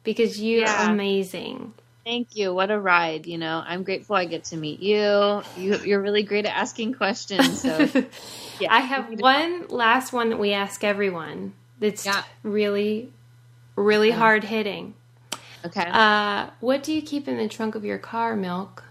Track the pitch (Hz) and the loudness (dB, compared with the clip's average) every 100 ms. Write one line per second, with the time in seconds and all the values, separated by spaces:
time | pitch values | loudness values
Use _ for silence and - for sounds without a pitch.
0 | - 220 226 202 220 226 220 208 208 208 | -4 0 0 0 0 2 4 2 2 2
1 | 196 196 185 180 - - - - _ _ | 2 0 -2 -8 -10 -12 -14 -18 _ _
2 | 233 240 233 214 196 180 190 214 190 175 | -6 -6 -6 -4 -2 0 0 0 2 2
3 | 165 160 165 170 160 160 - 180 190 190 | 2 -2 -8 -6 -4 -4 -4 -6 -4 -6
4 | - 202 175 160 - 165 151 - 190 208 | -2 -2 0 -6 -8 -8 -8 -6 0 2
5 | 208 202 202 202 - 180 190 208 - 202 | 4 4 4 0 -6 -6 -2 -2 0 0
6 | 196 208 202 208 208 - 202 - 226 254 | 2 0 0 -2 0 -2 -4 -4 -6 -2
7 | 196 - - 202 262 208 262 311 285 269 | -2 -2 -4 0 0 0 -2 2 2 2
8 | - - - - - - 190 226 262 269 | -2 -10 -16 -16 -16 -6 2 4 4 -2
9 | 233 220 247 277 339 349 - 247 226 247 | -4 2 4 4 2 -4 -6 0 4 4
10 | 254 247 226 220 202 202 196 - 208 202 | 2 0 0 0 0 0 -2 -2 -2 0
11 | 202 170 151 160 196 - _ - 214 202 | 0 -2 -8 -10 -10 -12 _ -4 -4 -2
12 | 196 196 - - 220 208 208 202 208 214 | -2 -2 -4 -10 -4 0 0 0 0 -2
13 | 254 - _ _ _ - _ - 202 214 | -6 -18 _ _ _ -20 _ 0 4 6
14 | 214 233 226 214 208 220 208 175 180 - | 6 6 6 4 2 -2 -2 -6 -10 -16
15 | _ _ _ - - - 170 196 175 214 | _ _ _ -14 -14 -12 -8 -4 0 4
16 | 214 208 208 202 - - 233 269 277 311 | 6 6 2 -2 -4 -4 0 0 0 -4
17 | 302 285 277 240 220 - 220 214 202 196 | -4 -6 -4 -4 -4 -4 -6 -4 -6 -6
18 | - 226 233 220 185 180 196 - - | -6 -4 -2 -2 -2 -4 -6 -14 -20